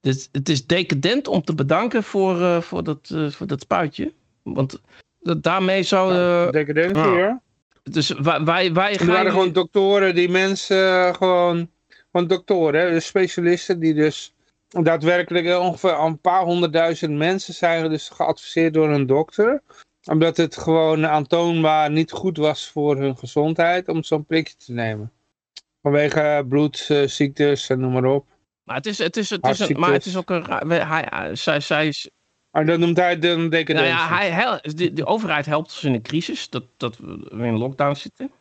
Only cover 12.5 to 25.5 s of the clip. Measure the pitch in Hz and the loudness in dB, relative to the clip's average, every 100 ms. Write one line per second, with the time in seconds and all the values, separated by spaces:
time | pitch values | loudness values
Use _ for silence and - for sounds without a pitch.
12.5 | 190 160 147 175 165 - 196 180 - 170 | 0 2 2 2 0 0 0 0 0 0
13.5 | 175 - 175 160 151 156 - - _ _ | 0 -2 0 0 2 2 0 -16 _ _
14.5 | _ _ 175 165 165 156 175 175 170 170 | _ _ 0 2 2 2 2 2 -2 0
15.5 | 180 180 170 190 156 160 156 180 185 175 | 0 0 0 0 2 0 0 0 2 2
16.5 | 175 170 156 165 165 160 147 160 190 - | 0 0 2 2 0 -4 0 0 -2 -6
17.5 | 180 175 165 160 156 - - - 160 - | -2 0 2 0 -4 -6 -4 -4 -4 -4
18.5 | - 165 156 156 147 131 135 160 - 220 | 0 2 2 2 2 2 0 0 0 0
19.5 | 277 _ - _ _ - 156 165 165 165 | 0 _ -20 _ _ -2 2 2 2 -2
20.5 | - - 160 160 156 156 151 143 170 170 | -2 0 2 2 2 2 0 0 0 2
21.5 | 170 156 156 151 151 160 185 190 160 151 | 2 2 2 2 0 -2 -4 -6 0 -2
22.5 | 147 - - 147 139 139 131 123 - 151 | -2 -8 -4 -2 0 -2 -4 -4 -2 0
23.5 | 160 170 180 180 160 156 156 151 160 156 | 2 2 0 -2 -4 -2 -4 0 -4 -4
24.5 | - - 120 113 107 110 _ _ _ _ | -12 -12 -6 -4 -6 -10 _ _ _ _